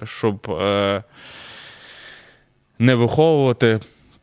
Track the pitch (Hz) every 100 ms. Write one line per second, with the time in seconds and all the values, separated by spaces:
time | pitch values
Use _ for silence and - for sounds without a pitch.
0 | 107 - 113 104 - 80 98 101 98 101
1 | - - - - - - - - - -
2 | - - - _ _ _ _ - 123 123
3 | 120 - 160 151 135 117 117 110 - _
4 | _ _